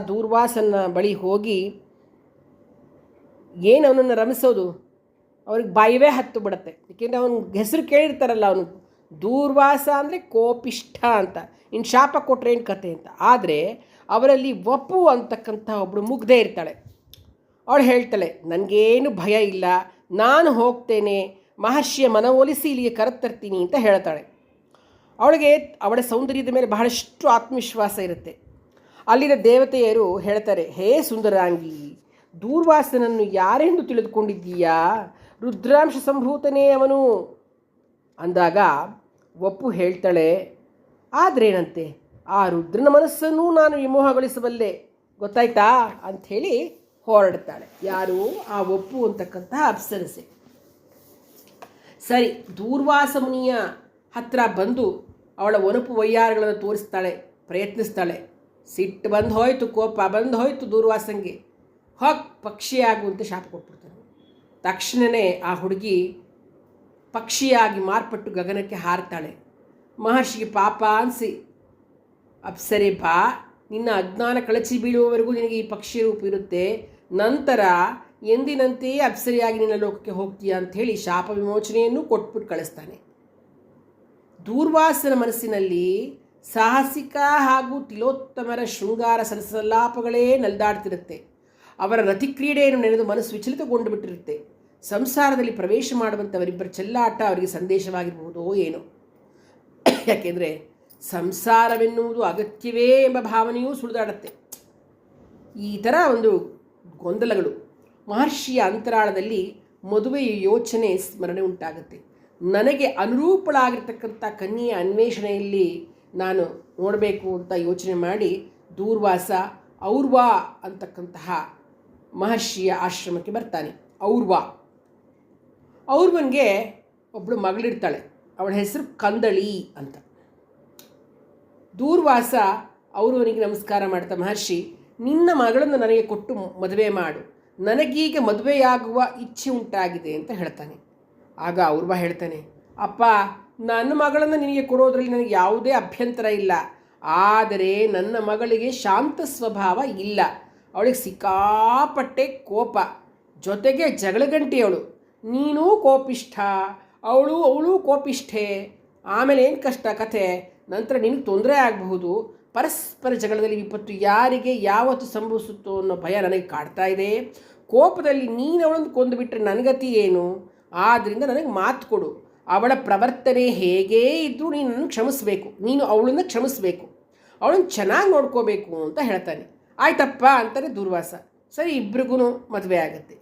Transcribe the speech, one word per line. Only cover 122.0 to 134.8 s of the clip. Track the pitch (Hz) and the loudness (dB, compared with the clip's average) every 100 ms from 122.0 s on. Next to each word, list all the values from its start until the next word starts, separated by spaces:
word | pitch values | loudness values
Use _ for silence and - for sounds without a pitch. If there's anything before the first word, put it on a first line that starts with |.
| _ | _
ಮಹರ್ಷಿಯ | 180 196 226 - - 185 | -6 -2 -2 -4 -4 -2
ಆಶ್ರಮಕ್ಕೆ | 185 180 175 - 175 175 | -2 -4 -6 -8 -8 -6
ಬರ್ತಾನೆ. | 214 - 165 151 - _ - | -8 -8 -10 -10 -14 _ -6
ಔರ್ವ, | 196 233 196 170 - - _ _ _ _ _ _ _ _ _ _ _ _ - | 0 0 2 0 -2 -14 _ _ _ _ _ _ _ _ _ _ _ _ -2
ಔರ್ವನ್ಗೆ | 277 370 349 277 262 240 196 220 - _ _ _ | 4 4 2 0 2 2 0 -4 -12 _ _ _
ಒಬ್ಳು | 220 180 233 | -14 -8 -4
ಮಗಳಿರ್ತಾಳೆ, | 190 196 233 - 180 143 - _ _ - | -4 -4 -4 -4 -4 -6 -12 _ _ -8
ಅವಳ | 190 | -4
ಹೆಸರು | 202 202 285 - - | -2 -4 -6 -12 -4
ಕಂದಳಿ | 208 220 240 196 202 196 - - | -2 0 0 0 -2 -6 -12 -16
ಅಂತ. | 139 - _ _ _ _ _ _ _ _ - _ _ _ _ _ _ _ _ 180 | -18 -18 _ _ _ _ _ _ _ _ -20 _ _ _ _ _ _ _ _ -6
ದೂರ್ವಾಸ | 269 359 302 247 240 254 196 - - _ _ - | 0 2 4 4 2 0 0 -2 -8 _ _ -2
ಔರ್ವನಿಗೆ | 226 254 226 220 214 | 0 2 0 0 -4
ನಮಸ್ಕಾರ | 202 202 202 196 | -4 -4 -4 -2
ಮಾಡ್ತಾ, | 185 175 180 | -4 -4 -6
"ಮಹರ್ಷಿ, | 180 208 - 175 196 - | -4 -4 -4 -6 -6 -14